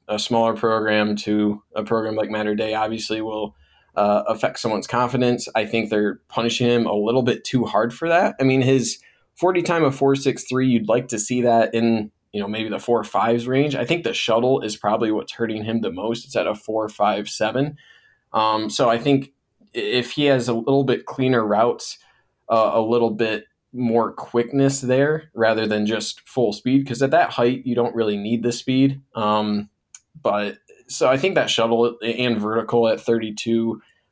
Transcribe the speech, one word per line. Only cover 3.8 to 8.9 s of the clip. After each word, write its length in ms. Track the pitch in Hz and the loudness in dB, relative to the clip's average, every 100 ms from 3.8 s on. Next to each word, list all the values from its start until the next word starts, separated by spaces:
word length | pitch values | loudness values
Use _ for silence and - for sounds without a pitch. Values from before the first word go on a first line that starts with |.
| _ - | _ -2
uh, 260 | 104 104 - | 2 2 0
affect 320 | 110 110 - | -2 -2 -4
someone's 260 | 117 104 - | -4 -4 -2
confidence. 640 | 120 123 123 123 120 - 110 | -2 0 2 0 0 -2 -4
I 100 | 104 | -2
think 240 | 113 104 | -2 0
they're 300 | 107 104 - _ | 0 0 -2 _
punishing 400 | - 117 117 120 | -4 -2 0 2
him 180 | 120 113 | 2 2
a 80 | |
little 280 | 104 104 127 | 0 0 2
bit 200 | 123 107 | 2 -2
too 220 | - 131 | -2 -2
hard 280 | 110 98 117 | 0 0 0
for 160 | 117 165 | -2 0
that. 280 | 170 208 - | 2 2 2
I 40 | |
mean, 180 | 135 131 | 2 2
his 380 | 131 135 117 | 4 2 0